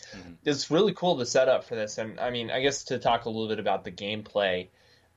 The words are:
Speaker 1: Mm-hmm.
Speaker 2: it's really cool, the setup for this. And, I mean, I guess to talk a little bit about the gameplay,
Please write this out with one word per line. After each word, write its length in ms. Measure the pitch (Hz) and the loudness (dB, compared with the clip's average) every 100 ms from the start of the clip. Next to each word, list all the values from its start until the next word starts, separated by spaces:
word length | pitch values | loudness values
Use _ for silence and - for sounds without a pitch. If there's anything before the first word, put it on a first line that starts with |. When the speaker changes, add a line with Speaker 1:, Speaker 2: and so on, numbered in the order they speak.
| - | -14
Speaker 1:
Mm-hmm. 200 | 101 87 85 | -16 -16 -6
Speaker 2:
it's 260 | 147 139 - | -2 -2 2
really 240 | 156 208 | 2 4
cool, 220 | 180 180 147 | 2 0 0
the 100 | 120 | 2
setup 380 | 135 127 127 | 4 6 4
for 100 | - | 2
this. 240 | 113 107 - | -4 -4 -4
And, 220 | 110 98 | -8 -4
I 100 | 123 | -4
mean, 200 | 123 113 | -2 -2
I 100 | 127 | 0
guess 240 | 139 139 | 0 0
to 140 | - 127 | -4 -2
talk 260 | 131 117 | 2 2
a 60 | 120 | 0
little 180 | 110 110 | -4 -2
bit 100 | 107 | -2
about 260 | 101 95 | 0 -2
the 80 | 104 | -2
gameplay, 760 | 90 101 107 107 104 98 90 92 _ _ _ _ | -10 -6 -6 -4 2 2 2 -4 _ _ _ _